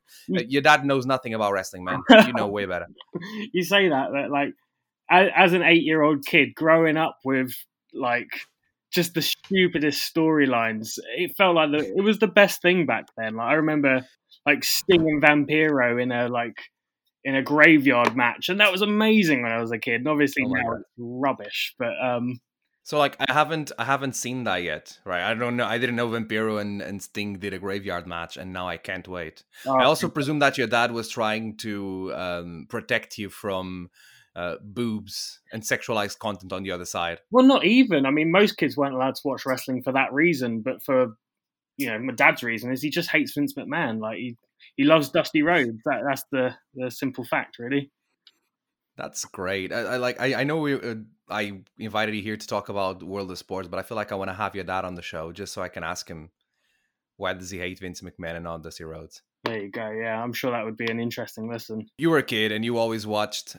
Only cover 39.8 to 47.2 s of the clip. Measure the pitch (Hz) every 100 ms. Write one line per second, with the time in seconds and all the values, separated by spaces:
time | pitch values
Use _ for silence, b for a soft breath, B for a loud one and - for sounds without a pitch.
39.8 | 135 131 110 135 170 139 123 113 123 -
40.8 | - 131 120 113 _ _ _ _ _ -
41.8 | 123 110 131 120 151 - 120 113 123 131
42.8 | 151 170 165 156 127 143 143 139 104 156
43.8 | 139 110 110 101 123 120 _ _ b -
44.8 | 143 160 143 165 - 156 151 175 120 113
45.8 | 151 120 139 131 - 135 127 - _ 135
46.8 | 127 - 135 131